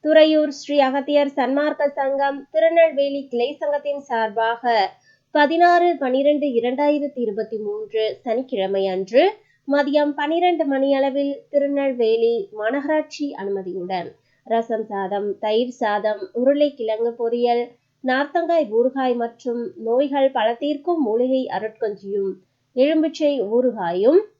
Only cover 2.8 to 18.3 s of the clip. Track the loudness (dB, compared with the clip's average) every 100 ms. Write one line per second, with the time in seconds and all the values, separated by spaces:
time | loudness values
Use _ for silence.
2.8 | 4 4 -2 -2 -6 -2 -2 -2 -4 -4
3.8 | -4 -8 -4 -2 -2 -2 -2 -2 0 0
4.8 | 0 -6 _ _ _ 2 2 4 4 6
5.8 | 4 0 0 2 2 2 0 0 -2 0
6.8 | 0 0 -2 -4 -4 -4 -6 -6 -6 -8
7.8 | -6 -4 -2 -4 -4 -4 -4 -4 -2 0
8.8 | -2 -2 0 4 4 0 _ _ -2 0
9.8 | 2 2 0 -2 -2 2 2 2 0 0
10.8 | 2 2 0 0 -4 -6 -2 -2 0 0
11.8 | -2 0 0 2 2 0 -6 -6 -4 -4
12.8 | -2 -2 -2 -8 -8 -8 -6 -6 -6 -8
13.8 | -6 -6 -8 -14 _ _ -4 -2 -2 -6
14.8 | -6 -6 -4 -4 -4 -4 -2 0 -2 -4
15.8 | -2 -2 -2 -4 -8 -2 0 2 0 0
16.8 | -4 -2 -2 -2 -4 0 0 0 -2 _
17.8 | _ _ -2 -2 0